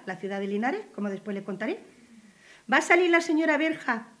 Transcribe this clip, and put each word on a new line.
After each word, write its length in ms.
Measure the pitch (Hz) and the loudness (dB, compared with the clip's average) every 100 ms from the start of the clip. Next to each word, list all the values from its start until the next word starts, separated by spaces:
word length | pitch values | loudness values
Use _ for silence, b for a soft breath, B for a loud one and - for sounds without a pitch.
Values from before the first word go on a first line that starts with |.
| - | -8
la 100 | 180 | -8
ciudad 240 | 196 196 | -6 -4
de 80 | 202 | -2
Linares, 340 | 202 240 403 - - | -2 -2 -2 -8 -8
como 140 | 208 | -6
después 260 | 196 214 196 | -6 -8 -8
le 80 | |
contaré? 360 | 196 190 226 427 - B B B B B B B B | -8 -6 -6 -6 -10 B B B B B B B B
¿Va 60 | 277 | 0
a 40 | |
salir 280 | 311 339 349 | 4 4 6
la 100 | 339 | 4
señora 380 | 339 311 320 294 | 4 2 2 2
Berja 500 | 320 311 - 226 - - | 0 -2 -4 -4 -6 -4